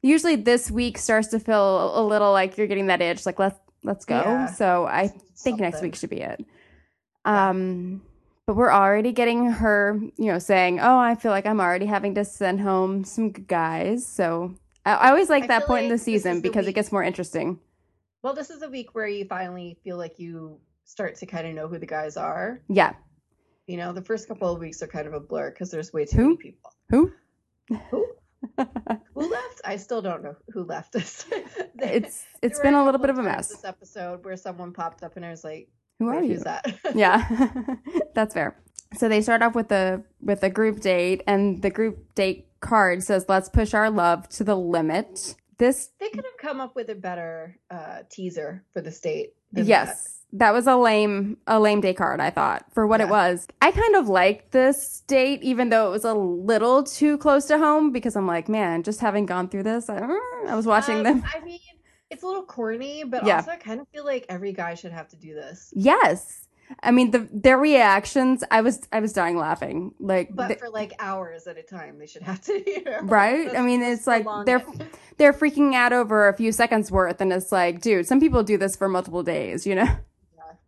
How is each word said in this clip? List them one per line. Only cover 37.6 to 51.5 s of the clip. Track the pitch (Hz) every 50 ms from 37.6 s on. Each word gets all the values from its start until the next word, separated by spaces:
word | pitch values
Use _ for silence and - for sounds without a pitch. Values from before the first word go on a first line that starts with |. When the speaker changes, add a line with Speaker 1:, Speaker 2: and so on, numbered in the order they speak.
| 220 - 254 - _ 294
Speaker 1:
<laughs> | 359 339 - - _
that's | 226 220 214
fair. | - 170 151 - - _ _ _ _ - _ _ -
So | - 240 220
they | 214 214
start | 214 247 233 226
off | 226 233 233
with | 233 220 220
the, | 208 196 190 185 185 190 - _ _ _
with | - 196 202 196
a | - 196
group | 190 208 220 220 214 208
date, | 208 196 185 175 175 180 190 185 -
and | - 202 196 202 202 185 190
the | 190 196
group | 190 - 220 220 202 - - _ _
date | - 196 190 185 - - _ _ _
card | - - 233 220 196 185 175 185
says, | 185 - 202 185 185 -
"Let's | 190 190 190 -
push | - 226 220 208 -
our | 208 214 220
love | 220 196 175 170 170 165 185 -
to | - - 214
the | 208 208
limit." | 185 180 175 175 165 160 156 156 190 214 - - - - - - _ _ _ _ _
This | 240 247 269 - - - _ _
Speaker 2:
They | 392 440
could | 427 - 523
have | 523 508 -
come | - 302 277 269
up | 262 247 262
with | 262 226 220
a | 214
better, | 190 185 185 180 170 170 165 165 165 160 170 185 _ _ _
uh, | 180 170 156 160 - - - _
teaser | - - 185 180 170 165 151 151 185 190 _ _
for | _ 180
this | 156 160 160 -
date | - 170 156 156 147 - _ _ _ _
than | 214 202 214
Speaker 1:
Yes. | 208 214 156 - - - - -
Speaker 2:
that. | - - - _ _
Speaker 1:
That | - 196 233 214
was | 208 247 233
a | 269 254
lame, | 247 247 226 220 214 214 208 202 196 202 208 220 _ _
a | -